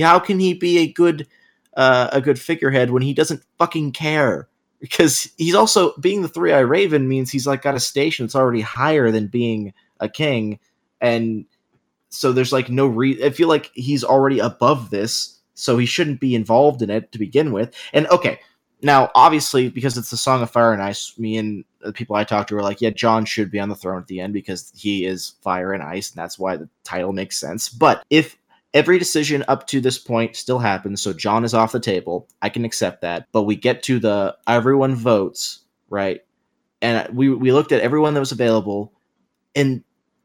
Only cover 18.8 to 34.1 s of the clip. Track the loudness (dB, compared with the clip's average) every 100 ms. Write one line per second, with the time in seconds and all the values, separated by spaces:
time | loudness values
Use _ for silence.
18.8 | 4 4 6 6 6 6 2 0 0 -2
19.8 | -4 -4 -6 -4 0 0 0 2 2 2
20.8 | -2 -6 -12 -10 -6 -4 -4 -8 -12 _
21.8 | -14 -10 -4 -2 0 -2 -2 -2 -4 -2
22.8 | -2 0 2 2 0 -4 -4 -4 -6 -8
23.8 | -8 -8 -10 -10 -8 -8 -8 -10 -12 -10
24.8 | -4 -4 -4 -6 -10 -12 -6 -4 -4 -6
25.8 | -8 -10 -12 -12 -14 -8 -6 -6 -10 _
26.8 | -12 -8 -6 -6 -8 -10 -10 -10 -10 0
27.8 | 2 2 0 0 0 -8 _ _ _ 2
28.8 | 4 2 2 -2 -2 -2 -2 -4 -2 -2
29.8 | -2 -2 -4 -2 -2 -6 -4 -2 -2 -2
30.8 | -6 -8 -8 -6 -2 0 0 2 2 0
31.8 | -2 -4 -4 -8 -10 _ -8 -6 -6 -4
32.8 | -4 -4 -8 -8 -4 -2 0 0 -2 -2
33.8 | -2 0 0